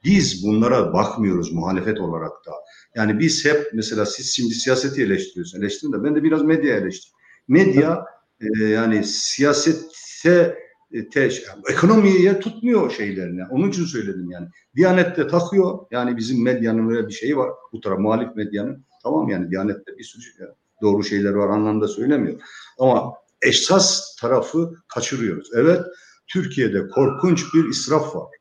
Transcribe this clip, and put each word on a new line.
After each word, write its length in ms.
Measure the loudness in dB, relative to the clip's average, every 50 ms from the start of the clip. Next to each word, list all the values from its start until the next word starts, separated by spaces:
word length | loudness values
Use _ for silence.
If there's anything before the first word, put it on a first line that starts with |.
| 0
Biz 420 | 4 4 4 4 2 -2 -4 -2
bunlara 460 | 0 2 2 4 4 4 2 2 2
bakmıyoruz 600 | 2 0 0 0 0 0 0 0 2 0 -2 -2
muhalefet 480 | -4 -4 -2 -2 -2 -2 -2 -2 -2 -2
olarak 320 | -2 -4 -4 -6 -6 -8 -12 -14 -18
da. 60 | -16 -16 -16 -16 _ -20 -20 _ _ -4
Yani 240 | -2 0 0 2 2
biz 260 | 2 0 0 2 2
hep 260 | 2 2 2 0 -2 -4
mesela 320 | -6 -4 -4 -2 -2 -2
siz 280 | -2 -4 -8 -8 -6 -4
şimdi 200 | -2 -2 -2 -4
siyaseti 480 | -2 0 0 0 0 0 -2 -2 0
eleştiriyorsunuz, 600 | 0 0 0 -2 -4 -6 -10 -12 -12 -10 -8 -6
eleştirin 300 | -6 -6 -6 -6 -6 -6
de 120 | -4 -2 -2
ben 100 | -2 0
de 80 | 0
biraz 200 | 0 2 2 2
medya 340 | 2 2 2 2 2 0 0
eleştiriyorum. 400 | 0 -2 -4 -8 -10 -16 _ _ _ _ _ _ _ _ 2
Medya, 560 | 4 4 6 6 4 4 2 2 0 -4 -6 -12 -18 _ _ _ _ -8
e, 240 | -6 -4 -2 0 2
yani 400 | 2 2 2 2 2 2 0 0
siyasete, 1500 | -2 -4 -6 -6 -4 -2 2 2 2 2 2 2 0 0 0 -4 -14 -20 -20 -20 -20 -8 -2 2 4 6 6 4 2 0 -6 -14 -20 _ _ _ _
e, 160 | -12 -10 -8 -4
te-, 220 | -2 0 0 0 -2 -4 -10 -16 -18 -10 -6 -6
ekonomiye 680 | 0 2 4 6 6 6 6 6 6 6 6 6 4 2
tutmuyor 500 | -2 -8 -8 -4 0 2 2 2 2 0
şeylerini. 520 | -2 -4 -6 -6 -6 -6 -8 -8 -8 -10 -10 -4
Onun 180 | -2 0 0 0
için 160 | 0 -2 -4
söyledim 460 | -4 -4 -6 -6 -6 -6 -8 -8 -10
yani. 180 | -10 -12 -14 -16 -18 _ _ _ 0
Diyanet 400 | 2 4 4 4 4 2 2 0
de 120 | -2 -2 0
takıyor. 500 | 0 -2 0 0 2 2 2 2 0 -6 -10 -8
Yani 260 | -4 -2 -2 -2 -2
bizim 260 | -4 -4 -2 0 0
medyanın 460 | 2 2 0 0 0 0 0 0 0 0
öyle 180 | 0 -2 -2 -4
bir 40 |
şeyi 240 | -6 -6 -4 -2 -2
var. 140 | -2 -2 -4 -6 -12 -16 -16
Bu 80 | -14 -8
taraf 180 | -4 -4 -2 0
muhalif 380 | 0 0 0 0 -2 -4 -6
medyanın. 480 | -8 -8 -6 -6 -6 -6 -6 -10 -12 _ _ _ _
Tamam 260 | -6 -4 -2 -2 -2 -2
yani 220 | -4 -4 -4 -4
Diyanet'te 480 | -4 -4 -4 -4 -6 -6 -10 -18 -20 -18
bir 60 | -20
sürü 180 | -20 -20 -20
şey, 240 | -20 -20 _ -20 -20 -20 -20 _ _ _ _ -2
doğru 220 | 0 2 2 2 0
şeyler 280 | -2 -2 -2 0 0
var 160 | 0 0 0 0
anlamda 400 | 0 0 0 0 0 0 -2 -2
söylemiyor. 520 | -4 -2 -2 0 0 0 0 -2 -6 -8 -14 -20 -20 -20 -20 -14 _ 0
Ama 340 | 2 2 2 2 0 -4 -10 -16 _ _ _ -2
esas 760 | 0 2 2 2 2 4 4 4 4 4 0 -2 -6 -10 -10 -6
tarafı 540 | -2 0 0 0 0 0 -2 -2 -2 -2 -6 -12 _ -12
kaçırıyoruz. 640 | -8 -8 -6 -4 -4 -4 -2 -2 -4 -6 -8 -4 0
Evet, 260 | 2 4 4 4 2 0 -6 -14 -18 -20 _ _ _ _
Türkiye'de 640 | -6 -4 -4 -4 -4 -2 -2 0 0 0 -2 -2 -2
korkunç 640 | 2 2 2 2 2 2 2 2 2 2 0 2 2
bir 140 | 2 2 2
israf 460 | 0 -4 -2 0 0 0 0 -2 -8
var. 140 | -10 -12 -14 -18 -20